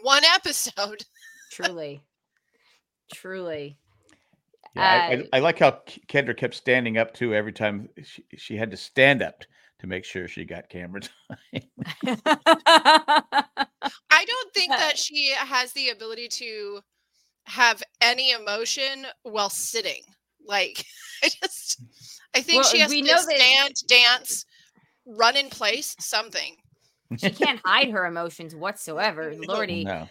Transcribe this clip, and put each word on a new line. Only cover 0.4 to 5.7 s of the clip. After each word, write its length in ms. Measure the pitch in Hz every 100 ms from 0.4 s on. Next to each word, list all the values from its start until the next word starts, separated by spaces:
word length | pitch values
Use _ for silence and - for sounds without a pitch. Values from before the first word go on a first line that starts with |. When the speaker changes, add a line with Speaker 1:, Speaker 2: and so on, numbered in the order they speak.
| 349 277 - - 208 208 - _ - - -
Speaker 2:
Truly. 480 | - 180 170 151 143 _ _ _ _ _ _ _ _ _ _ -
Truly. 640 | - 185 190 175 156 143 143 _ _ _ _ _ _ _ _ - -
Speaker 3:
Yeah, 80 |
I, 300 | 190 185 170
I, 40 | 127
Speaker 2:
Uh, 40 | -
Speaker 3:
I 80 | 131
like 200 | 160 165
how 120 | 151